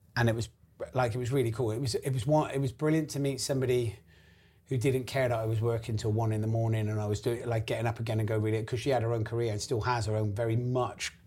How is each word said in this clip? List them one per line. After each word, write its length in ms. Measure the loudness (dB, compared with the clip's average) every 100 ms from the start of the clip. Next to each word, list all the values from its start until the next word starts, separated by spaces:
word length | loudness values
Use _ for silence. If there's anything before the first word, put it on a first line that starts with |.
| _ 2
and 120 | 2
it 60 |
was, 140 | 2 -2 -10 -20 -12 -4
like, 200 | 0 0
it 40 | 0
was 120 | 0
really 220 | 2 2
cool. 180 | 0 0
It 100 | 0
was, 140 | -2
it 160 | -2 -2
was 160 | -2 2
one, 240 | 2 2
it 100 | 0
was 120 | -2
brilliant 360 | 0 2 2 0
to 100 | -2
meet 200 | -2 -2
somebody 560 | -2 0 2 2 0 -4 -12 -20 -20 -20 -20 _ -4
who 100 | 0
didn't 260 | 2 2
care 240 | 0 0 2
that 100 | 2
I 60 |
was 160 | 0 0
working 380 | 2 0 -2 -2
till 140 | 0
one 200 | 0 2
in 80 | 0
the 60 | 0
morning 420 | 0 2 2 0
and 100 | 0
I 60 |
was 160 | 0 0
doing, 240 | 0 -2 0
like, 200 | -2 0
getting 200 | -2 -2
up 140 | -2
again 200 | -2 0
and 80 | 0
go 100 | 0
read 160 | 0
it, 120 | 0 -2
'cause 140 | -2
she 80 | 2
had 140 | 2
her 100 | 2
own 100 | 0
career 300 | -2 -2 -2
and 80 | -2
still 220 | -2 -2
has 240 | 0 0 0
her 100 | 0
own, 160 | 0
very 240 | 0 0 0
much 560 | 0 0 -2 -4 -10 -10